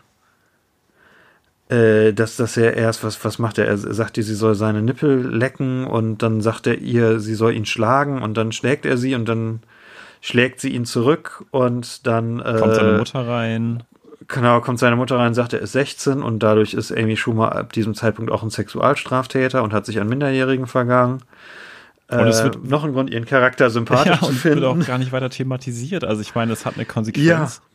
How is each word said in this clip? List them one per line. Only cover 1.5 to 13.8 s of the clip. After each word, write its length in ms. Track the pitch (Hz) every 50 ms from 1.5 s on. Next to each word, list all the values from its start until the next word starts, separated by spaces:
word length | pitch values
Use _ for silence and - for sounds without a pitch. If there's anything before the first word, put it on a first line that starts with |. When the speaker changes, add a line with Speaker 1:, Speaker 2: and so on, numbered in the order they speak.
| _ _ _ -
Speaker 1:
Äh, 440 | 127 120 113 110 107 107 110 110 104
dass, 240 | 101 113 107 - -
dass 180 | 123 110 -
er 200 | 120 117 117 - -
erst, 260 | 117 113 113 - -
was, 200 | 110 104 - -
was 140 | 110 - -
macht 180 | 117 110 104 -
er? 80 | 107
Er 120 | 110 107 101
sagt 400 | 104 - 104 104 113 104 - -
ihr, 60 | 113
sie 120 | 101 110
soll 200 | 101 110 110 107
seine 260 | 98 107 110 107 107
Nippel 460 | 107 117 123 - - 151 135 131 123 131 113
lecken 480 | 113 123 135 - - 139 131 127 127 131
und 340 | 131 - 117 113 113 110 107 120
dann 160 | 113 110 110
sagt 260 | 104 113 110 - -
er 120 | 123 120 -
ihr, 420 | - - 123 120 117 113 110 113
sie 160 | 104 107 110
soll 180 | 104 113 117 117
ihn 120 | 113 107
schlagen 560 | - - - 110 107 127 139 143 143 139 131
und 140 | - 110 107 113
dann 160 | 110 113 113
schlägt 320 | - - 123 139 143 -
er 120 | 139 135 123
sie 180 | 123 131 135
und 100 | 120 113 113
dann 320 | 117 113 113 113 113 113 - _ _ _ - - - - - - - _
schlägt 400 | - - - 120 123 127 131 -
sie 80 | - 135
ihn 160 | - 123 120
zurück 600 | 117 - 127 113 131 160 165 - - - - - _
und 560 | - 135 127 123 123 123 117 - - - - 123
dann, 320 | 113 113 113 113 117 120
äh, 180 | - 120 117 110
Speaker 2:
Kommt 160 | 110 110 113
seine 220 | 110 107 107 104 104
Mutter 300 | 117 - - 135 123 117
rein. 560 | 120 120 113 113 113 113 117 117 117 120